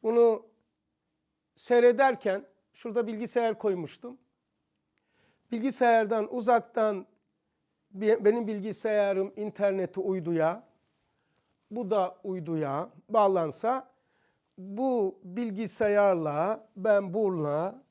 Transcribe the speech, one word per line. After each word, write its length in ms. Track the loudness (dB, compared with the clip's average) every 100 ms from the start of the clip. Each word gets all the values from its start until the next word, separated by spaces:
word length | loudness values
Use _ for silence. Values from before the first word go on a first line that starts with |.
Bunu 420 | 2 4 4 2 -6 _ _ _ _ _ _ _ _ _ _ _
seyrederken 880 | 0 6 6 6 2 2 -2 -4 -6 _ _
şurada 340 | _ -6 -4 -4
bilgisayar 500 | -6 -4 0 0 0
koymuştum. 600 | -2 -2 -6 -12 -20 -20 _ _ _ _ _ _ _ _ _ _ _ _ _
Bilgisayardan 840 | -4 -4 2 4 4 2 -2 -2 -4
uzaktan 720 | 2 2 2 -2 -2 -2 -10 _ _ _ _ _ _ _ _
bi-, 340 | -4 0 4 4
benim 220 | 2 -2
bilgisayarım 840 | -6 -8 -6 -2 0 0 0 -4 -6
interneti 640 | -10 -2 -2 0 -4 -4
uyduya, 640 | -4 -4 -2 0 0 -2 _ _ _ _ _ _ _ _ _ _ _
bu 180 | -10 -2
da 280 | 0 -2 -6
uyduya 680 | -10 -8 -6 -4 -2 -4 -6 -12 _
bağlansa 840 | 2 4 2 -2 -4 -4 -4 -6 _ _ _ _ _ _ -20
bu 600 | -14 -4 -2 0 -2 -6
bilgisayarla 1500 | -12 -8 -6 -6 -8 -2 2 4 4 2 0 -2 -2 -4 -10 -6
ben 380 | 2 2 2
bununla 680 | -2 -2 0 -2 -2 -4 -8 _